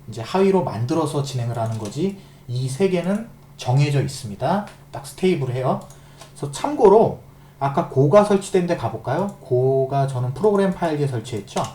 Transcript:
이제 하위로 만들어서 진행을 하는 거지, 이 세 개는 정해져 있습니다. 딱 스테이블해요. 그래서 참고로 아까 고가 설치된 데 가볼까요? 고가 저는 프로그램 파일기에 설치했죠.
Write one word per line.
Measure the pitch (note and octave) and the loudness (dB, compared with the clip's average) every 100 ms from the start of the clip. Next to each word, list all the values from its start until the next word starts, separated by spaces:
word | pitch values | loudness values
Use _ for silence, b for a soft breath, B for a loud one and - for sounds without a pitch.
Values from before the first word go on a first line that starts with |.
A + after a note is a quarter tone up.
| - | -14
이제 | A2 | -12
하위로 | A2+ F#3 G3 F#3 | -2 2 4 2
만들어서 | C3+ G#2 B2 D#3+ D3 D3 | 0 -4 -2 -2 -2 -2
진행을 | C#3 B2+ A#2 A#2 | -4 -4 -4 -4
하는 | A2+ A2 | -4 -4
거지, | G#2 C3+ F#3+ G3 B B - | -6 -4 -4 -6 B B -8
이 | B2 C3 | -6 -4
세 | - F#3+ | 0 0
개는 | F3+ E3+ G#3+ A#3 - - - | 0 0 -4 -6 -18 -20 -8
정해져 | - C3+ D3 C#3 | 0 2 2 2
있습니다. | G2+ - G#2+ G2+ C3 G3 G#3 B - | -2 -6 -12 -4 -2 -2 -4 B -16
딱 | - - | -16 -14
스테이블해요. | - F#3 D#3+ B2 B2 C3 - B B B B B | -2 0 2 -2 -2 -2 -2 B B B B B
그래서 | - C#3+ | -12 -10
참고로 | - D4 D4 G#3 G#3+ G3+ - - B B - | -4 -4 4 8 8 6 0 -14 B B -6
아까 | C#3 F3 - | -4 -2 0
고가 | C3+ C#3+ G3+ | 2 6 6
설치된 | G3+ G3 - F#3 E3+ | 6 2 2 0 0
데 | - | -2
가볼까요? | A2+ A2+ - D3+ G3 - | -4 -6 -4 -2 -4 -6
고가 | - B2+ C3 C3+ C3 C#3 C#3 | -2 0 2 2 0 0 -2
저는 | B2 B2 | -2 -4
프로그램 | C#3 G#3 G3 G3 | 0 2 2 0
파일기에 | F#3 E3+ D3 C#3 | 0 -2 0 -2
설치했죠. | A#2+ - G#2+ - F#3+ C#3 | -4 -6 -10 -6 -6 -6